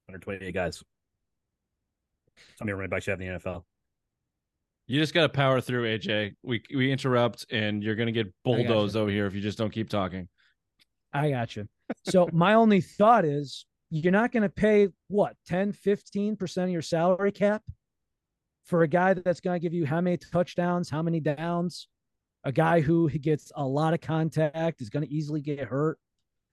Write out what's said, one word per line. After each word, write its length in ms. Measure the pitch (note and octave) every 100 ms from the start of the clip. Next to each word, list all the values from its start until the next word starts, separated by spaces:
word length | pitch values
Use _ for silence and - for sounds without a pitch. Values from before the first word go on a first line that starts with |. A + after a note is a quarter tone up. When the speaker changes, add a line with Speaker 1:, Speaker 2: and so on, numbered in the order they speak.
| -
Speaker 1:
Hundred 140 | F#2+
twenty-eight 300 | G#2 F#2+ F#2
guys. 280 | F2+ F2 - - _ _ _ _ _ _ _ _ _ _ _ _ _ _ _ - _
How 60 | G#2+
many 80 |
running 160 | G2 F#2+
backs 160 | F#2+ -
you 60 |
have 80 | F#2
in 60 | F#2
the 40 |
N 60 | F2+
F 100 | F#2
L? 180 | E2+ - _ _ _ _ _ _ _ _ _ _ _ -
Speaker 2:
You 120 | C#3
just 140 | D#3
gotta 140 | F3 C#3+
power 320 | C#3 C3+ C3
through, 260 | A#2+ B2 A#2
A 120 | A2
J. 360 | F#2 G#2+ G#2 -
We, 180 | - A#2 -
we 200 | C#3 C3
interrupt, 540 | C3+ C3+ A#2+ A#2+ - -
and 320 | A2 G#2+ G#2
you're 140 | G#2+ G#2+
gonna 160 | A#2
get 140 | A2+ G#2
Speaker 3:
I 240 | - B2+
gotcha. 140 | A#2 B2
Speaker 2:
bulldozed 280 | A2 G#2 A2
over 140 | G#2
here 160 | G2+ G2+
if 80 |
you 60 | G2
just 180 | G#2 F#2+
don't 140 | G#2+
keep 160 | A2+ F#2+
talking. 400 | G#2 F#2+ F#2 F2+ _ _ _ _ _ _ _ _
Speaker 3:
I 180 | C#3+ D3+
gotcha. 360 | B2+ A#2 G#2+ G#2+ _ - -
So 240 | - F#3 E3+
<laughs> 40 |
my 220 | E3 F3+
only 260 | A3 A3+ G3
thought 440 | - - G#3 A#3
is 420 | D#3 C#3+ C#3 - - _ _
you're 220 | D#3 F3
not 180 | G3 B3
gonna 180 | A#3 G3
pay, 400 | - A3 G#3 G3+ - -
what, 260 | G3+ B2 -
ten, 280 | - F3 G3+
fifteen 640 | - G3 G3+ - G3+ G#3 G#3+
percent 300 | F3+ F#3 F3+
of 60 |
your 100 | E3+
salary 500 | - E3 F3 F3+ G3+
cap 300 | - G3+ G#3+ - - _ _ _ _ _ _ _ _ _
for 160 | E3+
a 40 | E3
guy 260 | F3 F#3
that's 260 | F#3 F3+ E3+
gonna 180 | F3+ F3+
give 160 | E3
you 120 | E3+ C#3+
how 140 | E3
many 180 | F3+ F3
touchdowns, 680 | - E3+ F3+ - F3 F3 F3
how 140 | D3+
many 160 | E3+ E3
downs, 680 | D3 C#3+ E3+ F3 F3 - - _ _ _ _ _
a 80 | C3+
guy 280 | C3 D#3+ E3+
who 300 | C#3+ E3+ D#3+
gets 400 | D3+ D3 D3+ - D#3
a 100 | C3+
lot 260 | C#3 D#3+
of 80 | E3
contact, 800 | - D#3+ D#3+ D#3 D#3 D#3+ E3 -
is 80 | G#2+
gonna 180 | D3 C#3+
easily 300 | D3+ D3 D#3
get 180 | C#3+ C#3+
hurt, 400 | - C3 D#3 - _ _ _ _ _